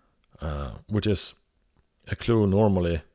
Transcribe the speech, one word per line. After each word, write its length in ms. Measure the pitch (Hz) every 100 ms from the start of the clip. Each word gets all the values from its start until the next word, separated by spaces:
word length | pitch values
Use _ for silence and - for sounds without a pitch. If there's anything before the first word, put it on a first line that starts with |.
| _ _ _ -
uh, 300 | 80 71 67 52 -
which 180 | 104 104
is 280 | 95 - - _ _ _ _ _ _ -
a 80 | -
clue 300 | - 113 98
normally 560 | 98 107 92 87 82 -